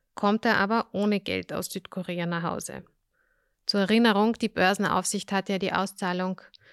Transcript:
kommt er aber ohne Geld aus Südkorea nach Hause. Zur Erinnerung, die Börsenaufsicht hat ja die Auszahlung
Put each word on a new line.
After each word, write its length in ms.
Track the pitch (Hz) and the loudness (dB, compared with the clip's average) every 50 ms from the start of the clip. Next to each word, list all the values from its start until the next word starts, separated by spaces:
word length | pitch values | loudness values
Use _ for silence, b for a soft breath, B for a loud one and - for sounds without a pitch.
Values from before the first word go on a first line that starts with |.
| _ _ - | _ _ -6
kommt 280 | - 208 202 214 220 - | -2 2 2 2 2 2
er 120 | 240 208 | 2 2
aber 320 | - 196 202 226 226 - - | 2 2 2 2 0 -2 -2
ohne 300 | - 190 208 214 208 196 | -2 0 0 2 0 0
Geld 320 | - - - 190 180 - | -2 -4 -4 -4 -4 -6
aus 140 | 160 - 180 | -6 -6 -6
Südkorea 600 | - - 190 - - - 190 175 - 175 175 170 | -6 -8 -12 -12 -10 -10 -8 -8 -6 -4 -4 -4
nach 160 | 175 175 170 | -4 -4 -2
Hause. 400 | 170 170 175 - - - 131 - - _ _ _ _ _ _ _ _ _ _ _ _ _ _ _ _ | -2 -4 -4 -4 -6 -10 -12 -14 -16 _ _ _ _ _ _ _ _ _ _ _ _ _ _ _ _
Zur 180 | - - 202 | -2 0 0
Erinnerung, 500 | 196 180 214 233 240 226 196 202 214 226 | 2 4 4 4 4 4 4 4 4 2
die 160 | 226 - 226 214 | 2 0 -2 -2
Börsenaufsicht 840 | - - 185 185 196 214 196 - - 185 180 - - 196 - - | 2 2 4 4 4 2 0 0 0 0 0 -2 -4 -4 -4 -2
hat 180 | 202 190 190 - | -2 -2 0 -2
ja 120 | 196 185 | -2 -2
die 120 | 202 - | -2 -2
Auszahlung 680 | - 175 190 190 - - 202 180 180 180 185 185 180 - - - _ b b b | -2 -2 -2 -4 -4 -6 -4 -2 -2 -2 -2 -2 -4 -6 -10 -20 _ b b b